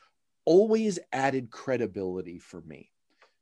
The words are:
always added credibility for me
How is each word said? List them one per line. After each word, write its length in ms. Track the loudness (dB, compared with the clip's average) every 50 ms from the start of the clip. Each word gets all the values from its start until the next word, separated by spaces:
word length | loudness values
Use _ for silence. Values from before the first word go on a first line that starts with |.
| _ _ _ _ _ _ _ _ _
always 540 | 4 6 6 6 6 2 2 2 0 -2 -4 -8 -6
added 380 | -4 0 0 0 0 -2 -4 -6
credibility 880 | -12 -12 -6 -4 -2 -2 -2 -4 -4 -6 -6 -6 -6 -8 -10 -10 -14 -18
for 240 | -18 -18 -20 -18
me 300 | -18 -18 -20 -20 -20 _ _ _ _ _ _ _ _ _ _ _